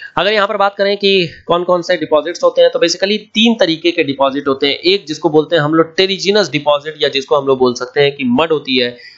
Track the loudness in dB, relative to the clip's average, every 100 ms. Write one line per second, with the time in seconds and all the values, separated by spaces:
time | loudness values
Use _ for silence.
0 | -8 -2 0 0 0 0 -2 0 -2 0
1 | 2 2 0 -6 -2 -2 2 0 0 -2
2 | 0 0 0 0 0 4 4 4 0 0
3 | -2 -4 -4 0 0 2 0 0 -2 -2
4 | -2 0 -2 0 -4 -2 -2 0 0 -2
5 | -2 -4 0 0 2 0 2 0 0 0
6 | -2 -2 0 0 0 -2 0 0 -2 -4
7 | -2 -2 0 0 0 0 0 -2 -4 0
8 | 0 0 -2 0 0 -2 0 -2 -2 -6
9 | -18